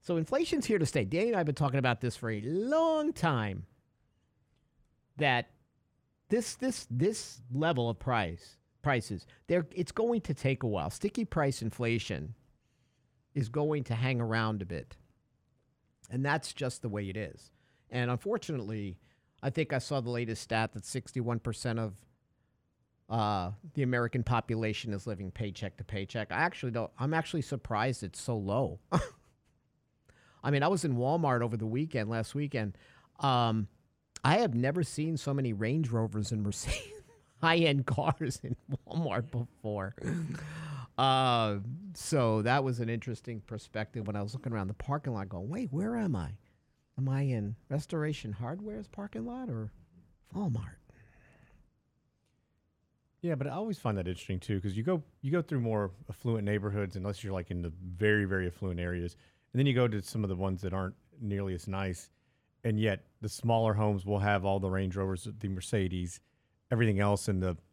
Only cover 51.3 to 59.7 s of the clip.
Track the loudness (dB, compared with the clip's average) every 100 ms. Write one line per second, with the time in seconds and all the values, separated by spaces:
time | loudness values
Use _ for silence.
51.3 | -20 -20 -20 _ _ _ _ _ _ _
52.3 | _ _ _ _ _ _ _ _ _ -2
53.3 | 0 0 -2 -4 -2 0 0 0 -4 -4
54.3 | -4 0 0 0 -2 0 0 -2 _ 0
55.3 | 0 0 0 2 2 0 -4 -14 -6 -2
56.3 | 0 2 2 2 -2 -2 -2 -6 -6 -4
57.3 | -4 -4 -4 -4 -6 -10 2 6 6 6
58.3 | 2 0 -2 -4 -2 -2 -2 -4 -8 -20
59.3 | _ _ 2 4